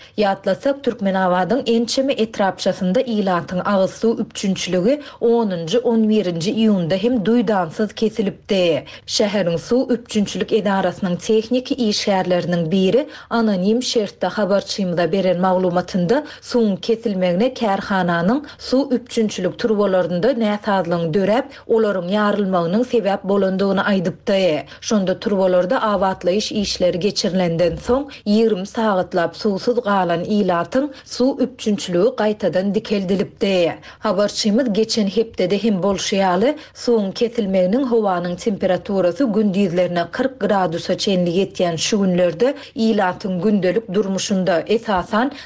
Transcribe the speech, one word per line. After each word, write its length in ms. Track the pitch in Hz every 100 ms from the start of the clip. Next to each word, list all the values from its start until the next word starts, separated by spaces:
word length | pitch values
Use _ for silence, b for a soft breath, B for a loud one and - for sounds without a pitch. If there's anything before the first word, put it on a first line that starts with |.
| B B
Ýatlasak, 640 | 202 196 196 185 277 277
Türkmenabadyň 800 | 254 214 196 190 185 180 180 240 -
ençemi 460 | 233 233 - 269
etrapçasynda 880 | 262 220 - 196 180 196 180 185 190
ilatyň 600 | 254 214 196 175 156 180
agyz 260 | 190 202 190
suw 320 | - 220 233
üpçünçiligi 800 | 226 - 202 185 - 180 180 294 285 B
onunji, 580 | 233 233 220 180 165 196
on 300 | 240 226 214
birinji 440 | 214 180 165 170
iýunda 440 | 214 220 202 170 190
hem 280 | 226 254
duýdansyz 680 | 185 240 220 208 165 - 214
kesilipdi. 880 | - 220 220 196 - - 196 175 151 - B B
Şäheriň 520 | - 214 202 175 165
suw 360 | - 240 262
üpçünçilik 580 | 233 - 214 196 185 208
edarasynyň 640 | 226 196 190 180 - 185 175
tehnik 560 | - 220 214 247 254
işgärleriniň 1000 | 277 220 208 - 190 180 180 175 175 165
biri 380 | 190 190 220 302 B B
anonim 520 | 233 226 190 190 226
şertde 440 | 254 240 208 - 180
habarçymyza 840 | 196 196 196 - - 185 170 170
beren 280 | 196 185 175
maglumatynda, 840 | 185 185 185 175 180 190 175 262 302 B
suwun 360 | - 247 220 185
kesilmegine 800 | - 226 226 185 185 175 247
kärhananyň 920 | 254 226 196 - 196 180 170 175 269 294 B
suw 380 | - 254 277 247
üpçünçilik 640 | - - 220 - 180 -
turwalarynda 720 | 233 208 202 185 175 175 214
näsazlygyň 800 | 233 214 208 - 196 170 170 170
dörep, 320 | 175 190 226 - B B
olaryň 420 | 226 214 190 175 208
ýarylmagynyň 680 | 208 208 196 185 170 202
sebäp 400 | 247 240 196 196
bolandygyny 560 | 185 202 190 190 196 190
aýdypdy. 840 | 196 196 180 - - 196 185 151 - B
Şonda 380 | - 220 185 180
turwalarda 560 | - 196 190 180 180 254
awatlaýyş 760 | 330 202 190 185 180 196 -
işleri 460 | 220 196 - 180 180
geçirilenden 760 | 196 - 196 180 175 165 175 160
soň 260 | - 254 285 B 214
ýigirmi 400 | 208 226 202 196
sagatlap 720 | - 220 190 180 180 165 -
suwsuz 460 | 220 190 - 233
galan 400 | 202 202 180 170
ilatyň 640 | 180 208 190 175 170 254 294 B
suw 400 | B - 254 -
üpçünçiligi 640 | 233 - 226 202 - 175 214 262
gaýtadan 540 | 214 214 185 180 196
dikeldilipdi. 1000 | 196 - 208 185 190 202 - 202 185 165 - B B
Habarçymyz 760 | 220 185 208 - 220 208 262
geçen 340 | 196 220 226 196
hepdede 560 | 226 226 - 180 196
hem 120 | 220
bolşýaly, 800 | 190 190 190 - 196 190 175 240 302 B
suwun 360 | - - 233 196
kesilmeginiň 720 | 180 233 233 196 190 180 233
howanyň 520 | 269 226 202 180 175 175
temperaturasy 880 | 233 196 190 180 180 196 180 -
gündizlerine 800 | 269 202 208 180 202 175 180 175 170
kırk 280 | - 269 -
gradusa 580 | 196 202 180 165 - 180
çenli 320 | - 185 175
ýetýän 480 | 170 190 - 175 165
şu 220 | - 214
günlerde 520 | 196 175 180 160 247 294 B
ilatyň 680 | B 220 208 185 180 196 180
gündelik 520 | 196 208 180 180 -
durmuşunda 640 | 180 196 190 - 196 180 170
esasan 720 | - 220 - 190 175 214 269 285